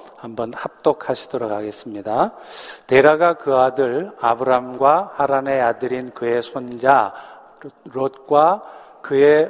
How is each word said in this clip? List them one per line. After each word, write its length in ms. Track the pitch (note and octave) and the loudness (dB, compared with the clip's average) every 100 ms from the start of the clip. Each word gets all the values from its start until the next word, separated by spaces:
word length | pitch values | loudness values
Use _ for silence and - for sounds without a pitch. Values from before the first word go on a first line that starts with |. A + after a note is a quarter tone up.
| - - | -20 -20
한번 360 | A#2 A2+ A#2 | -14 -10 -10
합독하시도록 960 | A#2+ - _ D#3 - - B2+ - B2+ A2 | -10 -12 _ -2 -2 -4 -8 -8 -8 -6
하겠습니다. 840 | G#2 G#2+ - A#2 G#2 G2+ A#2 G#3 - - - - - - | -6 -8 -12 -14 -12 -4 -2 -2 -4 -20 -18 -18 -14 2
"데라가 520 | C3 D3 D#3 E3+ E3 | 4 6 4 2 0
그 180 | C#3+ C3 | 0 2
아들 560 | B2+ C3 B2+ C3+ G3 - | 2 0 -2 -2 -6 -4
아브람과 920 | A#2 A#2 B2+ B2+ B2+ B2+ C3+ E3 G3+ - | -2 0 0 0 -2 0 2 2 0 -4
하란의 440 | C#3 C#3 C3+ C3+ | -2 0 -2 0
아들인 520 | A#2+ A2+ B2+ B2+ B2+ | 0 -2 -4 -6 -8
그의 320 | - A#2+ A#2+ | -6 -2 -2
손자 680 | A#2 C3+ B2 A#2+ C3 C3+ G2+ - - - - - C#3 - - | -4 -10 -12 -2 2 4 2 -6 -20 -20 -20 -20 -20 -20 -12
롯과 760 | C3 C3+ - - D3 D#3+ G#3 - - - - | -6 -6 -6 0 4 4 2 -6 -20 -20 -16
그의 480 | - C#3 C#3+ D3+ | -2 4 6 4